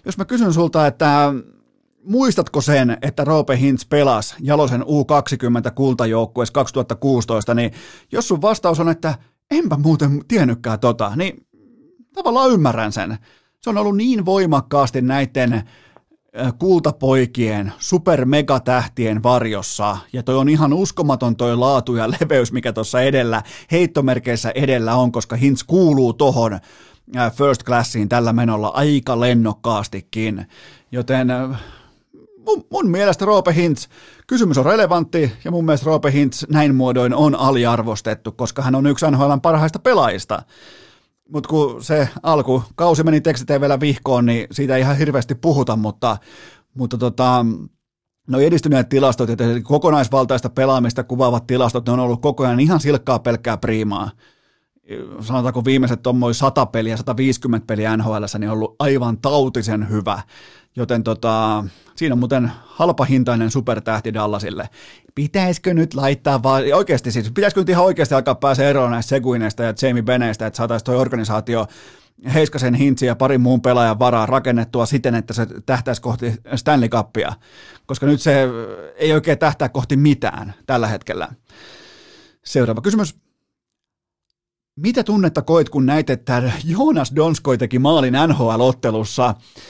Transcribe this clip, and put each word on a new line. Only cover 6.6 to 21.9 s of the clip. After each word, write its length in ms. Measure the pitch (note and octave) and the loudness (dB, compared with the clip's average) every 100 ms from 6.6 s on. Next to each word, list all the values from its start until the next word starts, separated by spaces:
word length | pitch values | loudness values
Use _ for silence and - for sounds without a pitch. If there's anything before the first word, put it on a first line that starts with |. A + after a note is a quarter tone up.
| B2 C3+ A#2+ | -2 -2 -4
kuusitoista, 600 | A2+ C#3 B2+ A2+ A2 G#2 | -2 0 0 0 -2 0
niin 180 | A#2 A2+ - - - _ | -2 -2 -6 -18 -20 _
jos 160 | - - | -6 -2
sun 140 | E3 | 0
vastaus 380 | G3+ A3 F3 D#3+ | 0 0 0 0
on, 80 | E3 | 0
että 260 | E3 D#3+ C3 _ _ - | -2 -4 -6 _ _ -4
enpä 260 | D4 D#4+ C#3+ | -2 0 2
muuten 440 | D3+ D#3 C#3+ C#3+ - | 2 2 2 0 0
tiennytkään 520 | - C3 A#2+ A#2 G#2+ | 0 2 0 -4 -2
tota, 320 | A#2+ A2 G#2 A#2 | 0 0 -2 -2
niin 300 | F#3 - _ _ _ _ _ _ _ | -6 -8 _ _ _ _ _ _ _
tavallaan 360 | - F4+ A#3+ C4 | -4 0 2 4
ymmärrän 420 | G#3+ D3 - G#2+ | 4 4 0 -2
sen. 260 | G#2+ F#2 A2 _ _ _ _ | -4 -6 -8 _ _ _ _
Se 100 | A#3 | -4
on 80 | G#3 | -2
ollut 180 | G#3 G3+ | 0 0
niin 280 | A#3+ A#3 | 0 0
voimakkaasti 800 | F3+ G3 F3+ C#3+ - C#3+ C3+ C3 | 0 2 2 2 2 0 0 0
näitten, 500 | B2+ C#3 C3 C3+ B2 | 0 0 -2 0 0
äh, 120 | A2+ G#2+ - _ _ _ _ _ A#2+ B2+ A#2+ | 0 -4 -14 _ _ _ _ _ -6 -6 -2
kultapoikien, 1120 | F#3 F3 D3+ - C3 C3 B2 B2 A2 G#2 G2 - | 2 2 2 0 2 2 0 0 -2 -2 -6 -8
supermegatähtien 1400 | - F3+ F3+ D3 B2+ D3 D3 C3 B2 B2 A#2+ - A2+ G#2+ | -2 0 2 0 2 2 2 0 0 0 -2 -4 -4 0
varjossa, 720 | A#2+ B2 A2 G2+ - - G#2 G2+ - | 2 2 0 -6 -8 -4 -4 -4 -8
ja 100 | B2+ | -8
toi 140 | B2 C3 | -2 0
on 120 | C3+ | 2
ihan 240 | D#3 D3 | 2 2
uskomaton 640 | D#3 G3 - D3+ B2+ B2 A2+ | 0 -2 -2 -2 0 0 0
toi 200 | B2 A#2+ | -2 0
laatu 400 | B2+ C3+ A#2+ | 2 2 0